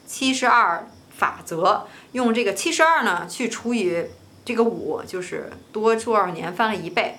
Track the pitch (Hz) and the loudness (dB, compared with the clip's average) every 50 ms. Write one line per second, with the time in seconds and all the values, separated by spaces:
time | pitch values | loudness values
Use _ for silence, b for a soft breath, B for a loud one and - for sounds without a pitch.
0 | - - - - 269 262 262 254 254 247 233 240 220 180 170 170 - - - - | -18 -14 -6 -2 0 0 0 2 2 4 4 4 4 4 2 -2 -6 -10 -18 -20
1 | - - - - - 139 - - - - 170 160 170 175 214 - B B B B | -20 -20 -6 -2 -2 -2 -2 -6 -10 -8 -4 0 2 2 2 2 B B B B
2 | B B - 247 254 233 226 240 233 202 190 - - 339 320 - 320 320 330 311 | B B -4 0 2 2 2 2 2 0 -2 -2 -2 -2 2 4 4 6 6 4
3 | 254 208 180 175 165 - - - 254 - - - - 233 240 226 196 175 170 170 | 2 2 0 0 -4 -6 -6 -6 -4 -4 -4 -4 -4 -2 0 0 0 0 0 -2
4 | 160 - - - - - - - - - 240 220 233 226 180 170 - 143 - - | -4 -6 -10 -16 -20 -20 -20 -12 -8 -2 0 2 2 2 0 -2 -4 -4 -6 -6
5 | - - - 185 180 - - 151 - - - - - - - 214 214 226 226 220 | -6 -8 -8 -8 -8 -8 -8 -10 -10 -10 -14 -16 -16 -10 -4 0 2 2 2 2
6 | 220 247 226 214 196 180 170 - - 165 180 - 233 220 214 180 165 170 - 233 | 2 2 2 2 2 0 -2 -6 -8 -6 -2 0 0 0 0 -2 -6 -4 -2 -2
7 | 202 - - | -2 -2 -4